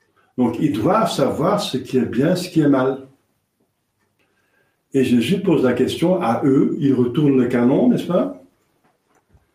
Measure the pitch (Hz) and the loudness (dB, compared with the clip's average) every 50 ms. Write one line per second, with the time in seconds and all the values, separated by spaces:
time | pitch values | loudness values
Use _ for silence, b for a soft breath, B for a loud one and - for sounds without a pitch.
0 | _ _ _ _ _ _ - - 123 113 - - 160 143 - 110 110 160 202 226 | _ _ _ _ _ _ -4 -2 -2 -2 -2 -2 -2 -2 -2 0 0 0 2 2
1 | - - - - 139 117 - - 151 185 208 - - - - 123 - - - 127 | 0 0 0 -2 -2 -2 -2 -2 -2 -2 0 -2 -4 -4 -6 -8 -6 -2 -2 -2
2 | 110 - 110 113 143 170 185 180 - - - 160 151 139 139 127 127 135 139 - | -2 -2 -2 -2 0 0 0 -2 -4 -4 0 0 2 2 2 2 2 -2 -2 -4
3 | - - _ _ _ _ _ _ _ _ _ _ _ _ _ _ _ _ _ _ | -10 -20 _ _ _ _ _ _ _ _ _ _ _ _ _ _ _ _ _ _
4 | _ _ _ _ _ _ _ _ _ _ _ _ _ _ _ _ _ _ - 139 | _ _ _ _ _ _ _ _ _ _ _ _ _ _ _ _ _ _ -2 0
5 | 127 117 123 120 113 - 190 - - 185 156 135 127 123 117 - 131 - - - | 0 2 2 0 2 0 -2 -2 0 0 0 2 2 0 2 0 0 -2 -2 -2
6 | 165 175 185 175 170 170 165 - - 139 131 143 - 120 113 - 147 135 123 120 | 0 0 0 0 -2 -2 -2 0 0 2 2 2 2 2 0 -2 0 0 2 2
7 | 123 120 120 - 147 139 135 127 120 - - 120 120 127 147 180 - 247 - - | 0 0 0 0 2 2 2 2 2 2 0 0 2 2 2 2 2 2 2 0
8 | - 175 175 190 - - - - - _ _ _ _ _ _ _ _ _ _ _ | -2 -2 -2 -2 -2 -2 -6 -14 -20 _ _ _ _ _ _ _ _ _ _ _
9 | _ _ _ _ _ _ _ - _ _ _ | _ _ _ _ _ _ _ -20 _ _ _